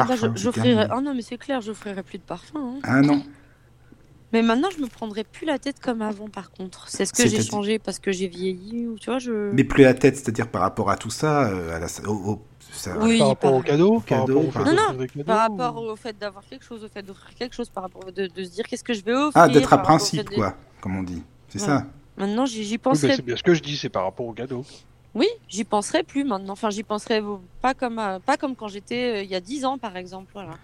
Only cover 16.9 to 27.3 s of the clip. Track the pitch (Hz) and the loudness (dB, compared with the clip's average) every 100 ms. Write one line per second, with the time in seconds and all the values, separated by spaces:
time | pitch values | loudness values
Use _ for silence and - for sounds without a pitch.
16.9 | 208 196 190 - - 247 - 233 - 185 | -14 -14 -18 -20 -10 -8 -6 -8 -8 -10
17.9 | 185 190 185 185 175 185 180 233 240 - | -12 -8 -4 -4 -4 -8 -6 -6 -6 -4
18.9 | 220 190 254 294 175 165 147 131 139 - | -2 0 2 4 6 8 8 6 6 6
19.9 | 160 - 156 98 - 98 - - - 95 | 4 2 -4 -2 -2 -2 -4 -16 -12 -6
20.9 | 95 90 85 - - - 101 147 139 - | -6 -6 -8 -12 -20 -12 -6 0 0 -2
21.9 | - - - 196 220 269 226 208 226 - | -12 -18 -6 -2 0 -2 -4 -6 -2 0
22.9 | 156 143 262 120 117 175 165 143 147 127 | 2 4 2 -2 0 2 2 0 -6 -4
23.9 | 104 95 - 120 110 131 123 135 - - | -4 -4 -4 -8 -8 -8 -8 -10 -18 -20
24.9 | - - 214 381 466 - 208 233 214 - | -20 -10 0 0 0 -8 -8 -2 -2 0
25.9 | 311 349 277 277 196 196 202 220 202 - | -2 0 -2 -2 -4 -6 -4 -4 -4 -6
26.9 | 208 - 220 208 | -6 -2 -2 -2